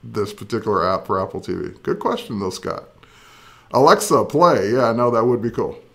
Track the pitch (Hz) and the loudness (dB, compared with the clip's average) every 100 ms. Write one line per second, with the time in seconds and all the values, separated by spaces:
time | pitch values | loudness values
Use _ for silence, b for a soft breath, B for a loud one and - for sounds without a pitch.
0 | 117 110 98 - 101 113 110 98 87 95 | -10 -6 -6 -8 -8 -6 -2 0 0 -2
1 | - 95 95 95 92 90 - - - - | -2 -2 -2 -6 -6 -6 -8 -8 -6 -4
2 | 233 - - 104 95 - - - - _ | -2 -4 -6 -6 -6 -6 -8 -10 -12 _
3 | B B B B B B B 120 147 202 | B B B B B B B 4 6 4
4 | - 135 104 147 175 131 98 123 120 113 | 4 2 2 4 4 4 2 2 2 2
5 | 120 117 117 120 117 113 95 - - | 2 2 2 0 -2 -4 -6 -6 -20